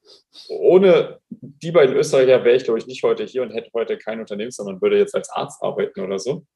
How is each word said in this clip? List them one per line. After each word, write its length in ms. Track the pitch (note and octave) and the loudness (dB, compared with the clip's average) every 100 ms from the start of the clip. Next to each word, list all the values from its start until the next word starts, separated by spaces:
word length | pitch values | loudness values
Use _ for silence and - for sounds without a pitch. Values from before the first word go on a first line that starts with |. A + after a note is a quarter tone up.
| _ _ _ - - | _ _ _ -20 -14
ohne 720 | - A2+ F3+ F#3+ D#3 - - _ | 0 4 6 6 4 2 -8 _
die 400 | - - - E3 | -20 -20 -14 -2
beiden 240 | D#3+ C3+ | 4 4
Österreicher 480 | - D3 C#3 C3 B2+ | 2 0 2 4 4
wäre 140 | A#2+ B2+ | 4 2
ich, 80 | |
glaube 160 | - A2+ | 0 -4
ich, 80 | - | -6
nicht 160 | B2+ | -6
heute 180 | A#2+ A2 | -4 -2
hier 200 | G#2+ B2+ | -4 -8
und 100 | A#2 | -8
hätte 180 | A2+ A2+ | -10 -10
heute 220 | A#2 G#2+ G#2+ | -8 -6 -6
kein 220 | - A2+ | -8 -12
Unternehmen, 320 | G#2+ G#2 A#2 | -10 -10 -10
sondern 320 | - G2+ F#2+ | -10 -12 -4
würde 160 | G#2 G2+ | 0 2
jetzt 160 | G2 | 2
als 160 | G2+ - | -2 -8
Arzt 320 | - B2+ - | -8 -10 -8
arbeiten 380 | G2 - G2 - | -6 -4 -6 -6
oder 180 | F#2 F#2+ | -8 -6
so. 280 | A#2 E3 - | -6 -8 -12